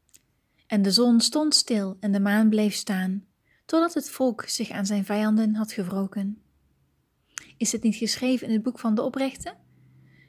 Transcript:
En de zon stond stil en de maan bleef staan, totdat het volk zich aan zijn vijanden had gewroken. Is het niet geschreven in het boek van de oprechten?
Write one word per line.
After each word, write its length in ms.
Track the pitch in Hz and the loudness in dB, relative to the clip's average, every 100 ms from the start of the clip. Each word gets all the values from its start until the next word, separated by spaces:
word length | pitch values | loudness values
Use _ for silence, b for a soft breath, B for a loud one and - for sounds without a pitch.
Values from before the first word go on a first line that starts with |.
| _ _ _ _ _ _ - | _ _ _ _ _ _ -2
En 160 | 208 | 0
de 80 | 196 | 2
zon 300 | 214 240 233 | 4 6 6
stond 340 | - 302 311 | 4 2 2
stil 420 | - - 220 196 190 | 0 0 -2 -2 -4
en 120 | 208 | -2
de 80 | 196 | 0
maan 280 | 202 208 220 | 2 4 4
bleef 260 | 214 214 | 4 0
staan, 520 | - - 185 185 196 - _ _ _ | -2 -4 -4 -4 -6 -8 _ _ _
totdat 300 | - 320 330 | -2 0 0
het 160 | 320 - | -2 -6
volk 320 | - 254 214 | -2 -2 -2
zich 280 | - - 220 | -6 -6 -6
aan 160 | - 196 | -4 -2
zijn 180 | 208 | -2
vijanden 500 | 190 208 214 214 220 | -2 0 2 2 2
had 180 | 214 214 | 0 -4
gewroken. 680 | - 180 196 196 208 196 214 _ _ _ _ _ _ _ _ _ B B B | -4 -4 -4 -4 -4 -6 -8 _ _ _ _ _ _ _ _ _ B B B
Is 160 | 220 | -4
het 100 | 226 | 0
niet 140 | 226 208 | 0 0
geschreven 500 | 214 - 254 254 - | -2 -2 0 0 0
in 60 | |
het 100 | 220 | -2
boek 160 | 240 247 | -2 -2
van 160 | 226 | 0
de 80 | 214 | 0
oprechten? 540 | 262 262 269 - 349 370 _ b b b b b | 0 -2 -4 -6 -14 -16 _ b b b b b